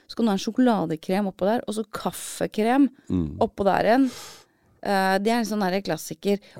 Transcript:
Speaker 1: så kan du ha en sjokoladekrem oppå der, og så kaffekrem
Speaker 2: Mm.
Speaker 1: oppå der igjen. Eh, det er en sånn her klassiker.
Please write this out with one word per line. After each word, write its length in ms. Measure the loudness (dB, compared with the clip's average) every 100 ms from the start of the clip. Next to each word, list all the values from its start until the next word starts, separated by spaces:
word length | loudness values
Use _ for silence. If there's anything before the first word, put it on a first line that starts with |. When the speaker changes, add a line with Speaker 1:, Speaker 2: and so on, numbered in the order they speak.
| -12
Speaker 1:
så 60 | -2
kan 100 | 0
du 40 |
ha 40 |
en 60 | 0
sjokoladekrem 880 | -2 2 2 2 -2 -4 -2 -2 -2
oppå 140 | -2 0
der, 160 | 0 -4
og 60 | -8
så 100 | -8
kaffekrem 1040 | -6 -8 -8 -10 -6 -4 0 2 4 2 0 -4
Speaker 2:
Mm. 280 | -2 -2 -2
Speaker 1:
oppå 240 | -2 0
der 200 | 2 4 4
igjen. 260 | 4 2 -2 -18 -20 _ _ _ -10
Eh, 360 | -2 0 2 2
det 80 | 2
er 100 | 0
en 60 | 0
sånn 160 | -2
her 180 | 0 -2
klassiker. 580 | -2 -6 -6 -6 -2 -2 -4